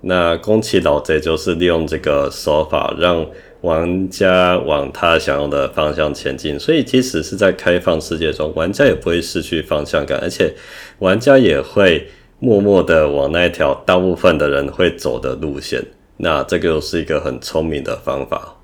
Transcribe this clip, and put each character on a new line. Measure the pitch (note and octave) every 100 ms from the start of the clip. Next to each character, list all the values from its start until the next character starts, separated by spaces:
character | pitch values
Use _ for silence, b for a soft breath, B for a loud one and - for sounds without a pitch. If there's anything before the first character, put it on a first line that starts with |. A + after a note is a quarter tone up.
那 | F#2+ F2+ E2+ E2
宫 | - A2
崎 | A2 F#2+
老 | E2 D2
贼 | - D#2+
就 | D#2+ D#2+
是 | - E2
利 |
用 | F2 E2
这 | D#2 D2+
个 | D2 C#2+ C#2+
手 | - - D2+ D#2
法， | D2+ - -
让 | F2 E2+ D#2 B B B
玩 | F2+ D#2+ E2+ F2+ F#2+
家 | - F#2+ F#2 F2+ F2+
往 | C#2+ D2 C#2
他 | - E2+ E2
想 | D#2 C#2
要 | D2
的 | C#2+ C2
方 | - D2+
向 | D2 D2+
前 | C#2 - C2+
进， | D#2 C#2+
所 | -
以 | D#3+
即 | B2 C3
使 | B2+ E2
是 | D2+
在 | G2 G2+
开 | F2+ - F2
放 | F2+ D#2+
世 | D2+ D#2+
界 | D#2+
中， | C#2+ D2+
玩 | D#2 E2
家 | G2+
也 | C#3
不 | E2 -
会 | F2
失 | D#2+ F2
去 | D#2 E2
方 | D2+ D#2
向 | D2 D#2+ D2
感， | C#2
而 | F2
且 | - E2 - B B B B
玩 | F#2+ G2+
家 | B2 C3+
也 | A2 C#2+
会 | C#2 - F#2+ D#2+ - B B _
默 | B2+ G#2
默 | G2+ G2
的 | D#2+ E2 D2+
往 | C#2+ C#2
那 | E2+ F2
条 | - D2 C2+
大 | - F#2
部 | F#2
分 | E2+ F#2 D#2
的 | D2
人 | C#2 C#2+
会 | C#2+ F2+
走 | C2+ D2+ A#1+
的 | B1+
路 | C2 D#2 C#2
线。 | - B1+ - _ _ _
那 | E2+ D2+
这 | C2+ F2+
个 | F2 D#2
是 | C#2+ E2+
一 |
个 | D#2 D2+
很 | C#2+ B1
聪 | - D#2+ D#2+
明 | D2+
的 | C2 -
方 | - C2+
法。 | C2+ D2 - -